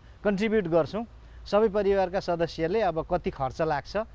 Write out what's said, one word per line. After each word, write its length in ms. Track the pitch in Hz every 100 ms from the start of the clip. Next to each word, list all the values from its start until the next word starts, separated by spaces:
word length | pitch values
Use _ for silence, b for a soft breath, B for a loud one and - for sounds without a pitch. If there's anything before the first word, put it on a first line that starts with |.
| b b
कन्ट्रिब्युट 400 | 202 190 220 220
गर्छौँ। 420 | 170 165 147 202 233 - b b
सबै 240 | - 202 220
परिवारका 520 | 208 196 196 185 185
सदस्यले 600 | - 170 165 - 160 220
अब 260 | 190 160 147
कति 200 | 175 190
खर्च 320 | - 131 117
लाग्छ 340 | 156 143 - 202 226